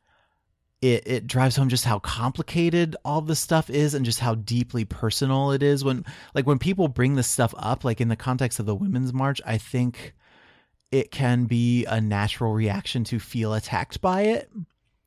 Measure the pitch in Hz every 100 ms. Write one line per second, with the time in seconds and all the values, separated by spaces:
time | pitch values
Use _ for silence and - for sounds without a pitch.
0 | _ _ _ _ _ _ _ _ 127 117
1 | - 123 107 127 131 123 135 123 120 104
2 | - - 120 151 - 170 170 170 170 -
3 | - 151 156 156 - 160 156 143 151 143
4 | 120 - 123 113 104 120 120 120 107 -
5 | 113 - 135 135 139 139 143 143 135 127
6 | - - - 147 131 139 170 196 160 123
7 | 127 139 120 - 117 - 107 127 131 113
8 | 117 113 131 127 123 - 107 101 196 123
9 | 127 131 135 135 - 113 - 127 123 -
10 | - - _ _ - _ _ _ _ 139
11 | - - 127 123 120 120 120 120 - 113
12 | 107 101 104 - 113 110 110 98 - 123
13 | 113 117 - 117 110 107 - - - -
14 | 185 185 208 226 - 214 165 _ _ _